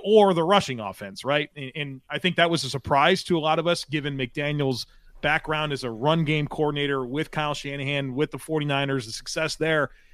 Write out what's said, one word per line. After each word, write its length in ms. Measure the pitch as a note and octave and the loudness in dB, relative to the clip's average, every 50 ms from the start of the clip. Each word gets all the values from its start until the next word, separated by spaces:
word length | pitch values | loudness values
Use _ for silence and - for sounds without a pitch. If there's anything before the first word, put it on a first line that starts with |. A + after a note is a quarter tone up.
| - | 4
or 300 | G3 A3 G#3+ G3+ G3 F3 | 6 8 8 8 8 6
the 80 | E3+ | 4
rushing 380 | D#3+ F3 G3+ G3 - - B2+ A#2 | 4 4 4 4 4 2 -4 -6
offense, 440 | G#2 G2 F#2+ - G2+ G2 G2 - - | -6 -8 -10 -10 -12 -14 -12 -6 -2
right? 260 | C3 D3 D3+ D3+ - - | 0 0 0 0 -4 -8
And, 180 | D3 C3+ C3 - | -12 -12 -10 -8
and 260 | D#3 D3 C#3 C3+ C3 _ - | -8 -8 -8 -10 -14 _ -10
I 80 | D3 D3 | -6 -2
think 180 | F3+ F3+ E3+ | -2 0 2
that 140 | E3+ E3+ E3+ | 4 4 4
was 140 | E3+ D3+ C3+ | 2 0 -2
a 60 | B2+ | -4
surprise 520 | - C3 - - D3 C3+ D#3 F3 F#3+ - - | -6 -6 -2 2 4 6 6 6 4 2 0
to 140 | - F3 D#3+ | 0 0 0
a 20 | |
lot 180 | D3 D#3 D#3+ E3 | 2 2 0 2
of 80 | D#3+ | 2
us, 180 | E3+ F3 - - | 0 0 -2 -2
given 320 | - D3 D3+ C#3 D3 C#3 | -6 -6 -4 -4 -4 -4
McDaniel's 720 | C3+ C3 A#2+ - D3+ C#3+ D3 D3 D3 C#3 C3+ B2+ A2+ - - - - - - - - | -4 -6 -6 -4 -4 -4 -2 -2 0 0 0 -2 -2 -6 -12 -18 -20 -20 -20 -8 -4
background 500 | - D3 D#3 D#3+ - D#3 D#3 D3+ D#3 D3+ | 0 0 0 0 0 -2 -2 -2 -2 -4
as 120 | C#3+ B2+ C3 | -4 -6 -6
a 60 | A#2+ | -8
run 340 | A2+ G#2+ C3 D3+ E3 E3 D#3+ | -4 0 2 2 4 4 2
game 240 | C#3+ D#3 D3+ D3 - | 2 0 0 -2 -2
coordinator 580 | - D#3 D3+ D3 D3 C#3+ C#3+ C#3 C#3 C3+ B2+ | -2 -2 -2 0 0 -2 -2 -2 -2 -2 -4
with 240 | A#2+ C3+ D3+ D#3 - | -4 -4 -6 -6 -4
Kyle 240 | - D#3 D3+ D3 C#3+ | -4 -4 -2 -2 -4
Shanahan, 600 | - - C#3+ C#3 C#3+ C3+ C#3 C#3+ C#3+ C#3 C3 B2 | -6 -8 -8 -8 -6 -4 -4 -2 -2 -4 -4 -2
with 180 | C3+ D#3 - | -2 -2 -4
the 60 | - C3 | -4 -8
forty-niners, 680 | - - D#3+ D#3 D3 D3 C#3 C#3 C#3 C#3 C#3 C3 A2 | -8 -4 -4 -2 0 0 0 0 0 0 -2 -2 -4
the 60 | A2+ | -6
success 440 | - - - - - D#3+ D#3+ D3 - | -10 -12 -10 -8 -4 -4 -4 -4 -4
there. 340 | - D#3 D#3+ D#3+ D3+ C#3 - - _ _ - | -2 -2 0 2 0 0 -2 -4 _ _ -20